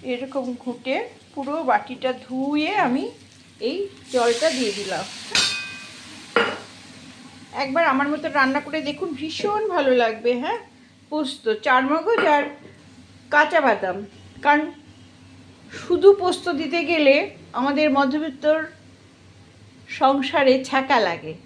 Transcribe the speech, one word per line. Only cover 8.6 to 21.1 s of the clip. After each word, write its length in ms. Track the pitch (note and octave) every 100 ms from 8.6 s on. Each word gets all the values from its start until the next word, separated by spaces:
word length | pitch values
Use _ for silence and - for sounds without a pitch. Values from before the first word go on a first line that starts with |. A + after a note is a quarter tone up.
| C#4+
করে 120 | D#4 C#4
দেখুন, 200 | C#4+ F4+ C4
ভীষণ 420 | D#4 - G4+ G#4 G#4+
ভালো 180 | F4 C4+ B3+
লাগবে। 300 | A3+ A3 A#3+ B3
হ্যাঁ, 180 | D4+ A#4 - - - - -
পোস্ত, 340 | D4+ C4+ - A3 A3 C#4+
চার 160 | B3+ C4+
মগজ 320 | D#4 D#4+ - D#4+ D4
আর 80 | C#4 - - - - - - - -
কাঁচা 280 | D4 D4+ E4 C#4
বাদাম, 300 | G3+ F#3 F#3+ G#3 - - -
কারণ 180 | D4 D4 D#4 - - - - - - - - - -
শুধু 360 | - - F4 G4 G4+
পোস্ত 240 | F4+ - F4+ D4
দিতে 200 | D#4 E4+ D4
গেলে 240 | E4 C#4+ C#4+ G4 - - -
আমাদের 280 | C4+ C#4 D4+ C#4
মধ্যবিত্তর 600 | C#4 D4 D#4+ C4 D4+ D#4 D#4 - - - - - - - - - - - - -
সংসারে 540 | C4+ C#4 C4 D#4+ C4+ C4 C4
ছ্যাঁকা 300 | C4+ C4+ C4
লাগে। 240 | F#3+